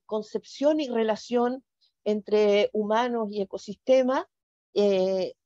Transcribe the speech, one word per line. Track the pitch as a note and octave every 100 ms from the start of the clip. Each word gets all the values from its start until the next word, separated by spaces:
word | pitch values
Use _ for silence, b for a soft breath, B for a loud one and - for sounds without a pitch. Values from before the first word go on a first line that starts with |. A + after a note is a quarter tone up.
| _
concepción | G#3+ G#3 G3+ - - C#4+ D#4
y | C4
relación | A3+ A3 G#3 - A#3+ A#3+ C4 - _ _ _ G#3
entre | G#3+ G#3 G#3+ G#3 G3+ G3+
humanos | G#3+ G#3 A3 B3 A#3 G#3+
y | G#3
ecosistema, | G3 F#3+ - G3 - C4 B3+ C#4 F#4 _ _ _ _
eh, | - G3+ F#3+ F#3+ F#3+ D#3+ -